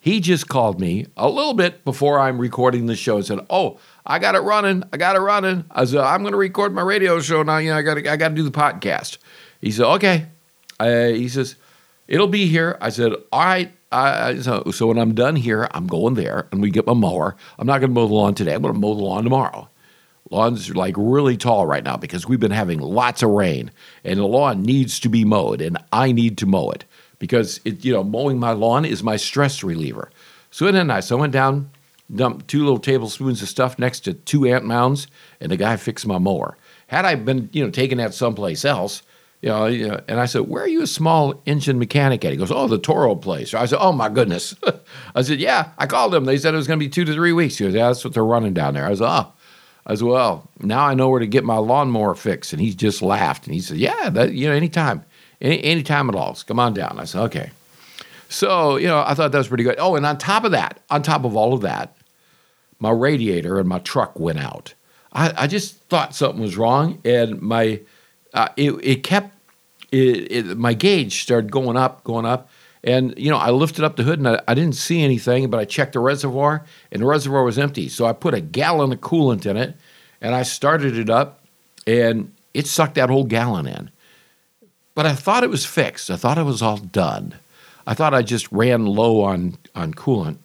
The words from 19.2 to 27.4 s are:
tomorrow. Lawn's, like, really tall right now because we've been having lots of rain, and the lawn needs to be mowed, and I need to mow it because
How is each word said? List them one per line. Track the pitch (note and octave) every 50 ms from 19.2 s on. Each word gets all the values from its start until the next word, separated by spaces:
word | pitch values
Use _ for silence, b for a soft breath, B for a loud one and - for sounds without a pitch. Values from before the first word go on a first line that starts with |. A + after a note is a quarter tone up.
| A2+
tomorrow. | A#2+ C3 C3+ B2 - - G#2+ - _ b b b b b b b b b b b -
Lawn's, | - G2 A2 A#2 B2 G#2+ F2+ F2 E2
like, | F2+ F#2 F#2+ F2
really | G2 G#2 A#2 B2+ C#3+ C#3+ C3 B2
tall | F#2+ - B2 A#2 G2+ F2+
right | D2+ C#2+ C#2 A1+
now | C2+ B1+
because | B1 - - F2 F2+ E2
we've | - C3 A#2
been | A2+ G2+
having | G2+ A2 G2+ F2 E2+ D#2
lots | C2+ D2+ F#2+ A#2 B2 B2 A#2 - A#2+
of | A2
rain, | G2+ G2+ G2 F2 D2 B1+ A#1 - B B B B B B B
and | F#2 F#2+ G2
the | G2+
lawn | G2 A#2 C3+ C#3+ C#3 A2+ F#2+ G2
needs | A#2 C3 C#3 C3 - - -
to | -
be | A#2+ G#2+ A#2 A2
mowed, | G#2 G#2+ G2+ D#2 G#1+ G#1 -
and | D#2 E2 E2+ - - _ -
I | A2+ C3 C3
need | B2 A#2 A#2 A#2 G2+ -
to | G#2+
mow | F#2+ G2 F#2 C#2 G1+
it | - - - b b b b b b b
because | F#2 E2+ B2 A#2